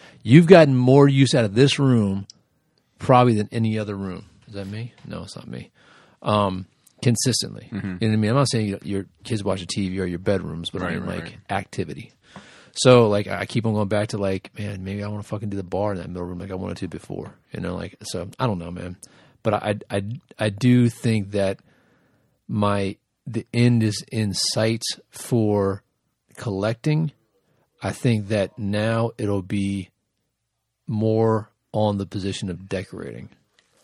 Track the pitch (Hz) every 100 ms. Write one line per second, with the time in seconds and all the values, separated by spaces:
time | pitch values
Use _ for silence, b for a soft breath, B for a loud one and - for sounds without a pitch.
0 | B B 104 143 165 180 147 127 127 139
1 | 143 135 131 135 107 104 139 - 135 120
2 | 101 98 98 - _ _ _ _ _ _
3 | - 127 123 107 104 117 113 110 104 101
4 | 95 90 107 _ - 101 98 107 120 -
5 | - 87 92 - - 64 - b b b
6 | b b - 107 101 95 92 _ _ _
7 | 123 113 135 110 - 104 - 101 98 92
8 | 110 107 107 135 131 120 107 98 - 98
9 | - _ - 110 101 92 87 - 95 92
10 | 90 87 95 98 82 85 87 90 90 85
11 | 92 87 85 - - 98 98 - 80 -
12 | - _ B B B B B - 127 123
13 | 110 104 95 95 101 120 113 107 98 104
14 | 107 104 98 95 - - 104 98 95 101
15 | 101 104 98 104 104 98 90 92 104 95
16 | 85 90 87 87 92 92 95 92 95 -
17 | - 92 92 - _ - 90 90 87 -
18 | - 92 90 - 131 92 85 90 90 90
19 | B B B B 110 104 107 104 - 101
20 | 101 123 _ - 110 101 123 123 120 -
21 | 120 110 98 104 98 98 _ _ _ _
22 | _ _ _ _ - 110 104 101 98 104
23 | _ _ - 113 - 120 120 120 110 101
24 | - 110 107 90 - - 110 113 - -
25 | _ - - 120 107 104 98 95 _ _
26 | _ _ _ - - 95 104 117 156 151
27 | 156 - _ _ _ _ _ _ 101 113
28 | 131 110 98 107 92 - 101 104 110 113
29 | 113 - 104 101 92 101 98 98 90 _
30 | _ _ _ _ _ _ _ _ - 107
31 | 110 110 113 110 107 _ _ 110 107 101
32 | 95 104 95 92 95 87 95 95 92 92
33 | 76 57 - _ _ _ _ _